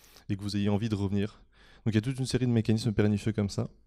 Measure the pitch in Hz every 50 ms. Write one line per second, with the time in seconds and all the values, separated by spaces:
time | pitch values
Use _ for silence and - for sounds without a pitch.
0 | - - - - - - 107 95 101 101 98 104 101 104 104 98 113 113 107 95
1 | 101 95 101 101 98 - - - - _ _ - - - - - _ 117 101 110
2 | 107 135 135 127 131 120 - 117 127 123 120 113 107 - 110 110 110 120 101 113
3 | 104 104 107 101 - 113 104 - 101 98 - - 117 - - - _